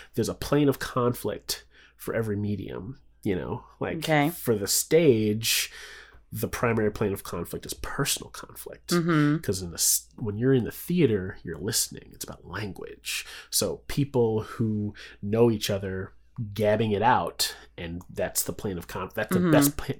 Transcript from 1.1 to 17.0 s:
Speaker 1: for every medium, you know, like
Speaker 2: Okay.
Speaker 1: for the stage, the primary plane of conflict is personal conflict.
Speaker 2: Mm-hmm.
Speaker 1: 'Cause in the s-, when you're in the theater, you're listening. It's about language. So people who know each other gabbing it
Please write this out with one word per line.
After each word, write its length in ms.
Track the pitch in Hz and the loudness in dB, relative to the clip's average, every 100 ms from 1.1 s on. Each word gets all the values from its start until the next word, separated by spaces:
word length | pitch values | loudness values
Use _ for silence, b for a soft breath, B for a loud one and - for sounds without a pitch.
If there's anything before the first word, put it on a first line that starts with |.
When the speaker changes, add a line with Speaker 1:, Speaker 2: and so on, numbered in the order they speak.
| 120 110 - - - - b b b | 0 -4 -6 -8 -10 -10 b b b
Speaker 1:
for 180 | - | -4
every 220 | 113 110 101 | -2 0 0
medium, 640 | 104 104 - 62 104 135 - _ | -2 -2 -4 -8 -10 -12 -16 _
you 140 | 110 87 | -2 0
know, 260 | 65 110 - - | -2 -6 -8 -6
like 200 | 110 165 | -4 -2
Speaker 2:
Okay. 320 | 156 151 143 | 0 2 2
Speaker 1:
for 240 | 175 - 107 | 0 0 0
the 120 | 98 | 2
stage, 1040 | - - - 165 113 107 110 113 - - B B B B B - | 0 4 6 6 6 4 0 0 0 -2 B B B B B -12
the 160 | 113 101 | -6 -4
primary 440 | - 120 113 107 | 0 0 2 0
plane 200 | - 104 | 0 -2
of 120 | 98 | -2
conflict 420 | - 92 85 85 - | -6 -8 -6 -8 -10
is 80 | |
personal 560 | - - - 139 - - | -10 -8 -4 -2 -2 -6
conflict. 640 | - - - - - - | -16 -16 -14 -14 -12 -2
Speaker 2:
Mm-hmm. 460 | 175 170 156 147 151 | 0 4 4 4 2
Speaker 1:
'Cause 260 | - 92 | 0 -4
in 80 | 90 | -4
the 60 | 80 | 0
s-, 280 | - - - - | 2 2 -2 -8
when 220 | 107 101 | -6 0
you're 160 | 131 | 4
in 100 | 131 | 4
the 80 | 87 | 2
theater, 680 | - - 175 139 104 92 - | -6 -2 4 4 4 -2 -8
you're 160 | 87 80 | -10 -8
listening. 540 | 95 - - - - | -2 -2 -2 -6 -16
It's 100 | - | -14
about 220 | - - - | -14 -14 -12
language. 800 | 92 107 - - - - - - B B | -8 -8 -8 -14 -14 -8 -6 -8 B B
So 320 | - 101 73 - | -2 0 -2 -4
people 540 | - 139 123 113 110 | -2 0 2 2 2
who 500 | - - 113 107 104 - B B | -2 -2 0 0 -2 -6 B B
know 260 | 101 113 120 | -2 4 6
each 220 | 107 - | 4 0
other 420 | 98 95 95 98 - - - 104 | -2 -2 -6 -8 -12 -18 -10 -8
gabbing 380 | 101 104 107 214 | 0 2 4 4
it 100 | 196 | 4